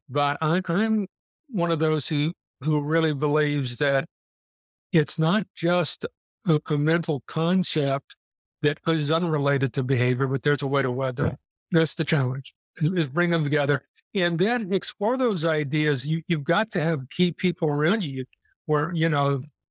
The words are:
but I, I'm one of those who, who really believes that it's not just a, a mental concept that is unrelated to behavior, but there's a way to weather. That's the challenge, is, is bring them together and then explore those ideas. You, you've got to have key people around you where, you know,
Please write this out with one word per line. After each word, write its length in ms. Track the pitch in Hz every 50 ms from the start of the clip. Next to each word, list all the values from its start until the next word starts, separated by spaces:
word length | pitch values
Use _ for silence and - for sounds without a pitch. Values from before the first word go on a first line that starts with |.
| - -
but 280 | 123 143 143 143 143 -
I, 200 | 160 151 165 185 180 -
I'm 380 | 165 196 220 220 220 214 196 - _ _ _ _ _ _ _ -
one 220 | 254 190 170 170
of 80 | 165 147
those 280 | 160 156 156 151 - -
who, 240 | 156 143 147 160 - _ _ _ _ -
who 200 | 131 160 151 147
really 340 | 143 147 160 165 160 156 151
believes 640 | 135 147 147 147 151 151 147 147 147 135 120 120 -
that 260 | 147 139 139 135 135 - _ _ _ _ _ _ _ _ _ _ _ _ _ _ _ _
it's 260 | - 160 147 - - -
not 280 | 160 160 190 220 - - _
just 480 | - 160 170 175 180 156 - - - - - _ _ _ _ _ _ -
a, 140 | 180 156 151 - -
a 100 | 151 147
mental 440 | 147 156 165 170 160 - 151 131 -
concept 920 | - - 160 165 165 185 190 165 - - 156 139 139 135 139 - - - _ _ _ _ _ _ _ _ _
that 160 | - 147 - - -
is 240 | 170 165 160 147 139
unrelated 640 | 160 170 180 170 156 147 139 143 139 135 139 127 -
to 80 | 143
behavior, 440 | 127 123 135 120 123 123 127 123 139
but 160 | 127 135 131
there's 200 | - 147 147 139
a 40 | 147
way 160 | 135 139 139
to 80 | 135 127
weather. 460 | 123 131 135 131 127 123 135 - - - _ _ _ _ _ -
That's 240 | 180 160 165 156 -
the 100 | - 156
challenge, 500 | - 165 143 131 123 131 135 - - - _ _ _ _
is, 140 | - 160 160
is 160 | 190 180 156 135
bring 220 | 131 170 175 170
them 140 | 170 165 151
together 400 | 143 147 147 143 139 143 131 - _ _ _ _ _ -
and 240 | 196 175 170 170 160
then 340 | 185 220 247 240 214 170
explore 460 | 196 180 - - - - 202 220 254 254
those 260 | 262 233 202 165 156
ideas. 640 | 165 156 151 151 135 147 151 151 151 143 123 135
You, 160 | 147 160 165 - -
you've 160 | 170 151 135
got 260 | 165 170 196 220 -
to 100 | - 185
have 300 | 147 165 165 135 131 -
key 220 | - - 180 175
people 360 | 160 - - 180 170 - 170 151
around 340 | 143 147 151 165 214 226
you 220 | 180 143 135 131 127 - _ _ _ _ _ _ _
where, 260 | 156 151 147 151 165 180
you 140 | 160 160 165
know, 340 | 151 143 143 143 143 131 139 - - _ _ _